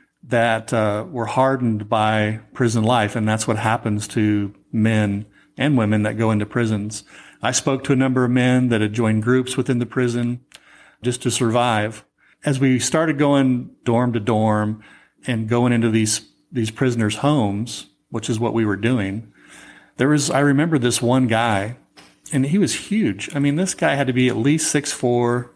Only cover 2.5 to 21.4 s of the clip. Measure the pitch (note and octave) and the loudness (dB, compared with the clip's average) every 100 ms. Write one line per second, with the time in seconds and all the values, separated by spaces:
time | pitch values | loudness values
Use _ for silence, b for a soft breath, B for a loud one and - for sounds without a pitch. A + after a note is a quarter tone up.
2.5 | - A#2+ A2+ A2 B2 G#2 A#2+ G#2+ A2 - | -2 0 2 2 2 0 0 -2 0 -2
3.5 | G#2+ A2 A#2 A2+ G#2 - A#2 G#2+ G#2 G2+ | -2 0 -2 -2 -4 -4 0 0 0 -2
4.5 | - - A2+ A2 G#2+ G#2 G2+ G#2 b b | -10 -6 0 2 2 0 -2 -8 b b
5.5 | - C#3 C3 G#2+ G#2+ G#2+ A2 A2+ G#2+ G#2+ | -4 0 2 2 0 0 0 0 0 -2
6.5 | A#2+ A2+ G#2+ G#2 - - B B B A2+ | -2 0 -2 -4 -10 -16 B B B -4
7.5 | B2+ C#3+ C3 - C3 C3 B2+ B2 B2+ B2+ | -2 -2 -2 0 2 2 2 2 2 4
8.5 | B2+ B2 A2+ G#2+ A2 A2+ A2 A2+ B2+ B2+ | 2 2 2 0 0 0 2 2 0 0
9.5 | - B2 A#2+ A#2+ C3 B2 A#2+ A#2+ B2 _ | -4 -2 -2 -2 -2 -2 -2 -4 -6 _
10.5 | B B B B B B2 B2 B2 - A#2 | B B B B B -6 -2 -4 0 2
11.5 | A#2+ B2 G#2+ G#2+ - _ _ b b D3+ | 2 2 0 -2 -8 _ _ b b -2
12.5 | C3 C3+ B2+ - D#3+ D#3+ C#3+ D3 C#3+ C3 | 2 2 2 2 0 0 0 2 2 2
13.5 | B2 B2+ - - A#2 B2 A2+ G2+ A2 A2 | 0 -6 -8 -2 0 0 -2 0 0 2
14.5 | G#2+ G#2+ A2 B B B B - A#2 A2 | 0 -2 -6 B B B B -6 -4 0
15.5 | A#2+ B2 A#2 A#2 A2 G#2+ - - _ - | 2 2 2 2 2 0 -2 -8 _ -10
16.5 | B2+ A2 - C3 A#2 G#2+ - C#3+ D3 G#2 | -6 -4 0 0 0 -2 0 0 2 0
17.5 | G2+ B2 - - _ - A2 - A2 A2+ | -4 -8 -10 -16 _ -10 -8 -4 -2 0
18.5 | A2+ G#2+ G2 A#2 B2+ G2 G#2 A#2 B B | 0 0 0 0 0 -2 -6 -12 B B
19.5 | B B B B B C3+ D3+ C3 C3+ C#3+ | B B B B B 2 2 2 2 4
20.5 | C#3 E3 D#3 A#2+ - A#2+ C3 B2+ A2+ | 2 2 2 0 0 2 2 2 2